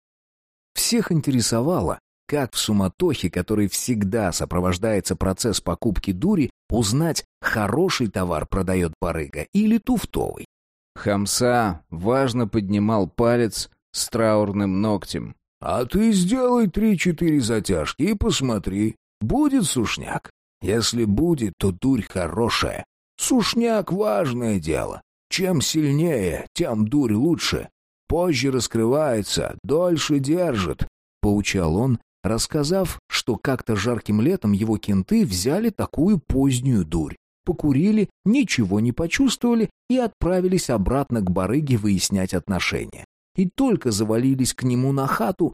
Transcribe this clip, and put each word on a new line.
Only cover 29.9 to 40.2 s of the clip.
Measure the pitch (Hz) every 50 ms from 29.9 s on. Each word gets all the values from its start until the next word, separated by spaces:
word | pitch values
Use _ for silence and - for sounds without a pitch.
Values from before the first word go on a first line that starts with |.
| 170 147 - - 151 143
держит, — | 135 135 156 180 180 165 127 104 92 80 65 - - - _ _ _ _ _ _
поучал | - 104 101 104 98 - - 98 87 80 80
он, | 98 120 135 120 117 _ _ _ _ -
рассказав, | 92 113 113 - - - 156 143 143 180 196 185 - - - - -
что | - - - - 113
как-то | - - - 135 - - - 110
жарким | 101 92 120 120 107 - - 104 107
летом | 113 156 196 180 - 104 101
его | 95 110 110 110 101
кенты | - - 101 95 92 - 208 226 208
взяли | 127 92 87 90 123 151 202 226 233
такую | - - 110 - - - 151 196 214 160 -
позднюю | - - 131 135 139 131 123 123 135 123 101 87
дурь. | 78 82 85 76 71 - - _ _ _ _ -
Покурили, | - 175 - - 151 131 131 170 208 220 220 196 - _ _ -
ничего | 185 233 294 254 - - - 110 87 95 104
не | 110 123 120
почувствовали | - 165 170 - - 277 254 - - - 240 233 226 220 - - _ _ -
и | 247 254
отправились | 240 220 - -